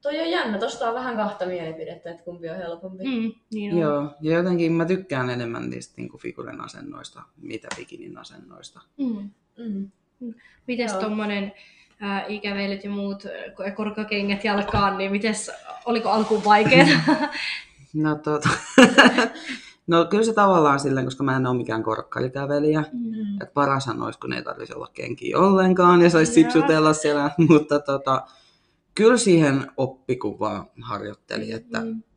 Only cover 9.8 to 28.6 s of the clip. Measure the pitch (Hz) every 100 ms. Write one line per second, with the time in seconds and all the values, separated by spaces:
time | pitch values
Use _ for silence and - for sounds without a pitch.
9.8 | 196 _ _ _ 247 220 _ _ - 240
10.8 | 233 196 214 208 208 202 196 - - _
11.8 | _ _ 202 196 - 208 208 202 196 196
12.8 | 202 202 202 196 196 - - - 196 196
13.8 | 214 214 208 208 202 202 220 202 196 208
14.8 | 196 190 196 202 220 208 - - - -
15.8 | - 240 214 214 214 214 208 208 220 254
16.8 | 277 - 156 302 294 - - - - _
17.8 | - 151 151 151 151 151 139 - - -
18.8 | 247 - 233 - - - - 254 - _
19.8 | - 170 165 196 226 214 202 180 151 139
20.8 | 143 135 127 131 139 131 127 127 113 113
21.8 | 110 110 - 120 127 127 139 147 151 156
22.8 | 151 240 233 220 208 202 - - 139 135
23.8 | 131 107 113 113 127 123 - - - -
24.8 | - - 73 - - - 190 190 185 185
25.8 | 180 175 175 165 160 160 156 165 143 160
26.8 | 156 156 151 147 147 - 160 156 151 147
27.8 | 143 139 139 131 - _ _ _